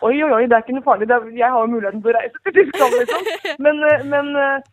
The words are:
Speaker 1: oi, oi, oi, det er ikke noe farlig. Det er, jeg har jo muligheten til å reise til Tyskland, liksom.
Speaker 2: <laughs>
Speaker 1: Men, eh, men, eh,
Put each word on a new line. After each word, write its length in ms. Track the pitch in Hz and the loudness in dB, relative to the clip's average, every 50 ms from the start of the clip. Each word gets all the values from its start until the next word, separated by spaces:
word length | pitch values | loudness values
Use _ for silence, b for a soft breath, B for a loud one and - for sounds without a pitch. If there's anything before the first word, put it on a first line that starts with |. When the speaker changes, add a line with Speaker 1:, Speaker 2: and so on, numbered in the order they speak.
Speaker 1:
oi, 100 | - 220 262 294 | -2 0 0 2
oi, 80 | 311 302 | 2 2
oi, 100 | 240 220 247 | 2 2 4
det 80 | 240 233 | 4 2
er 80 | 226 | 2
ikke 120 | 226 - 247 | 2 -2 -8
noe 120 | 269 254 | -4 0
farlig. 220 | 285 226 196 214 220 | 0 0 0 2 0
Det 80 | 247 | 0
er, 80 | 247 226 226 | 0 -2 -6
jeg 180 | 226 240 233 247 | -4 -2 -2 0
har 140 | 254 233 226 | 0 0 0
jo 60 | 226 | 0
muligheten 320 | 240 226 208 196 202 220 | -2 -2 -4 -4 -8 -4
til 100 | 202 233 | -2 0
å 60 | 233 226 | 0 0
reise 240 | - 240 - - | -2 -6 -12 -8
til 120 | _ 392 339 | _ 0 2
Tyskland, 440 | 370 392 277 - - 277 247 247 240 | 2 2 2 2 0 2 2 2 0
liksom. 260 | 494 480 - 349 381 427 330 - - | 0 -2 -4 -4 -4 -6 -6 -6 -8
Speaker 2:
<laughs> 200 | 381 285 - 277 | -10 -8 0 0
Speaker 1:
Men, 160 | 294 302 294 | 0 2 2
eh, 220 | 302 302 302 269 269 | 2 2 2 2 0
men, 260 | 277 285 285 285 285 285 | -2 -2 -2 -2 -2 -2
eh, 340 | 285 277 277 277 269 269 _ | -2 0 0 -2 -4 -6 _